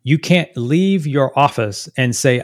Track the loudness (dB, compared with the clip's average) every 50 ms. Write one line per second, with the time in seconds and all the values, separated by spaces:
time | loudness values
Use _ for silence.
0 | -2 0 0 2 2 2 2 2 2 -2 -6 -6 -2 0 0 2 2 2 2 0
1 | 0 0 0 0 0 0 -2 -6 -12 -8 -4 -4 -4 -4 -6 -8 -12 -8 -2 0
2 | 0 0 0 0 0 2 0 0